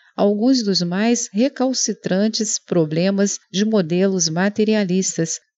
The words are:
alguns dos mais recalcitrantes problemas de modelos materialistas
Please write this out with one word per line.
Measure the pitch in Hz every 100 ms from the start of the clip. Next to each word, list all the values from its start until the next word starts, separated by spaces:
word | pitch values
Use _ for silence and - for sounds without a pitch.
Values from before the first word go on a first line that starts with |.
| _ -
alguns | 202 208 240 262
dos | 202 190
mais | 175 180 226 233 -
recalcitrantes | 196 269 - 254 254 - 196 - 185 220 220 214 -
problemas | - 180 156 160 190 196 202 - _
de | 180 214
modelos | 220 160 175 196 190 160
materialistas | 160 196 208 214 214 190 185 185 - 165 - _